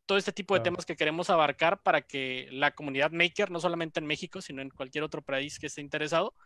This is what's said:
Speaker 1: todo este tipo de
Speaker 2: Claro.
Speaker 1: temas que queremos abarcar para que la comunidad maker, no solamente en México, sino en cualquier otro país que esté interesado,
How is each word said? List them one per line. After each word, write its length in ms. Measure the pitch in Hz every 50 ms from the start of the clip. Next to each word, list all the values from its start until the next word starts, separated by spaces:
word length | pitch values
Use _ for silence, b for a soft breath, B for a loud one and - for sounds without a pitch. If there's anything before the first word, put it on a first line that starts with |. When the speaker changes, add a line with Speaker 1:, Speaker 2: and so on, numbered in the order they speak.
| _ -
Speaker 1:
todo 80 | 196 196
este 160 | 190 - -
tipo 220 | - 196 - 202
de 60 | 185
Speaker 2:
Claro. 100 | - 175
Speaker 1:
temas 140 | 170 180 170 -
que 80 | 170
queremos 340 | - 160 151 156 165 180 -
abarcar 540 | 190 165 151 143 135 - 160 165 190 196 _
para 180 | 190 170 151
que 480 | - - - 139 135 131 127 127 131 135
la 200 | - 131 143 143
comunidad 400 | - - 156 143 135 135 139 151
maker, 400 | 160 170 170 175 - - 208 190
no 80 | 175 170
solamente 400 | 160 180 170 170 165 151 - 175
en 80 | 156 147
México, 340 | 151 - - 165 - 190
sino 220 | 180 - 147 131 135
en 80 | 139
cualquier 320 | - - 135 131 - 151 151
otro 180 | 151 - 156
país 380 | - - 139 135 139 147 - -
que 80 | - 147
esté 140 | - -
interesado, 520 | 147 143 - 151 156 151 165 165 185 240 - b b